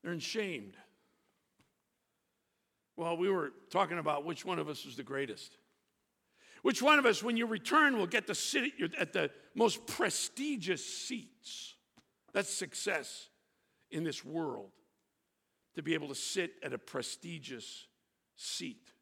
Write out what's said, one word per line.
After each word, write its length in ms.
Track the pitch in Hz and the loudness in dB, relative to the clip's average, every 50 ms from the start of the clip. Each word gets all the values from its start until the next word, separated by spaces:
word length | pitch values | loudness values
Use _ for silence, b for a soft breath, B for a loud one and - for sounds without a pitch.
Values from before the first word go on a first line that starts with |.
| - | -4
They're 100 | 170 175 | -4 -4
ashamed. 640 | 165 131 - - 226 214 196 170 131 104 98 92 - - _ _ _ _ _ _ _ _ _ _ _ _ _ _ _ _ _ _ _ _ _ _ _ _ _ _ _ _ _ _ _ _ _ _ _ _ _ _ _ _ _ _ | -4 -4 -4 -2 -2 -2 -2 -2 -6 -8 -10 -16 -20 -20 _ _ _ _ _ _ _ _ _ _ _ _ _ _ _ _ _ _ _ _ _ _ _ _ _ _ _ _ _ _ _ _ _ _ _ _ _ _ _ _ _ _
Well, 220 | - 165 170 170 165 | -4 -2 -2 0 2
we 120 | 175 202 | 4 4
were 220 | 196 185 156 139 - - - - | 4 2 2 -2 -4 -10 -20 -2
talking 280 | - 175 196 160 170 175 | 2 2 2 4 2 0
about 260 | 156 156 147 143 143 | 2 2 2 2 0
which 220 | 165 165 143 - | -4 -6 -6 -4
one 120 | - 180 165 | -2 -2 -2
of 120 | 151 147 | -2 -4
us 160 | 151 123 - | -4 -8 -8
was 100 | 139 123 | -12 -10
the 80 | 120 135 | -10 -10
greatest. 540 | - 135 135 139 127 107 - - - - _ _ _ _ _ _ _ _ _ _ _ _ _ _ B B B B B B B | -6 -4 -4 -2 -4 -4 -10 -12 -18 -18 _ _ _ _ _ _ _ _ _ _ _ _ _ _ B B B B B B B
Which 200 | B - 233 - | B 2 4 6
one 180 | 233 285 302 294 | 6 8 8 8
of 60 | 269 | 8
us, 180 | 240 208 - 196 | 6 4 4 2
when 140 | 240 240 226 | 0 0 2
you 80 | 233 | 2
return, 520 | 226 220 214 - - - 311 311 285 269 226 | 0 -2 -4 -2 4 6 8 8 8 6 4
will 100 | 196 175 | 2 2
get 200 | 175 233 208 - | 2 0 0 0
to 80 | 202 | -2
sit 280 | - - - - 285 269 | -2 -2 0 2 2 0
at, 160 | 277 - - | 0 0 -2
your, 100 | - 165 - - | -2 -2 0 -2
at 160 | 185 - - | -2 0 2
the 180 | 190 156 151 B B B B B | 0 0 0 B B B B B
most 300 | - 226 220 - - - - | 4 4 4 4 2 -6 -10
prestigious 1000 | - - 359 - - - - - - - 269 302 294 240 165 160 113 104 - | -2 0 0 2 2 0 -2 -4 -4 -4 -2 -2 -2 -2 0 -2 -2 -2 -2
seats? 920 | - - - - - 262 233 - - _ _ _ - - - - - - _ _ _ _ - _ _ _ _ _ - _ | -8 -8 -8 -6 -6 -6 -8 -8 -12 _ _ _ -14 -12 -12 -12 -14 -16 _ _ _ _ -20 _ _ _ _ _ -2 _
That's 160 | 196 202 - | 0 0 0
success 800 | - - 190 147 - - - 202 190 160 131 - - - - - _ _ _ _ _ _ _ _ _ _ _ _ | -2 -4 -4 -6 -6 -4 -2 0 0 0 -2 -4 -10 -14 -16 -18 _ _ _ _ _ _ _ _ _ _ _ _
in 120 | - 156 127 | -4 -2 -2
this 200 | 156 135 - - | -2 -2 -4 -8
world, 480 | - 151 165 165 147 120 107 101 95 _ _ _ _ _ _ _ _ _ _ _ _ _ _ _ _ _ _ _ _ _ | -6 -4 -4 -2 -2 -4 -6 -8 -12 _ _ _ _ _ _ _ _ _ _ _ _ _ _ _ _ _ _ _ _ _
to 60 | - | -8
be 120 | 151 151 165 | -2 0 0
able 160 | 156 147 143 | 0 0 -4
to 60 | 139 | -6
sit 380 | - - - - 190 175 170 - - | -6 -6 -4 -2 -2 -2 -2 -4 -8
at 120 | - 156 131 | -8 -6 -6
a 40 | 117 | -6
prestigious 1120 | - - - 139 120 - - - - 170 - 160 131 123 135 117 107 - - - - _ _ _ _ _ _ _ _ _ _ | -8 -6 -6 -6 -4 -4 -8 -10 -10 -10 -10 -10 -10 -10 -12 -10 -12 -12 -14 -16 -18 _ _ _ _ _ _ _ _ _ _
seat. 560 | _ - - - - 180 - - - _ - _ _ | _ -8 -8 -6 -6 -6 -8 -8 -10 _ -20 _ _